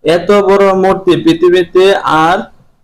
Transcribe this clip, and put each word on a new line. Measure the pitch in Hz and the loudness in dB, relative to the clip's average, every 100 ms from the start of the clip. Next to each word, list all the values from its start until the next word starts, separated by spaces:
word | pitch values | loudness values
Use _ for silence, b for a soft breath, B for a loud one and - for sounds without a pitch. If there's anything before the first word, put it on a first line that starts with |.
এত | 151 175 175 | -2 -2 0
বড় | 208 196 196 196 | 0 2 2 2
মূর্তি | 190 190 180 185 156 | 0 0 -2 0 0
পৃথিবীতে | 160 160 175 180 180 180 190 190 | 0 0 0 0 0 0 0 0
আর | - 156 160 196 226 _ _ _ | -2 -2 0 -2 -6 _ _ _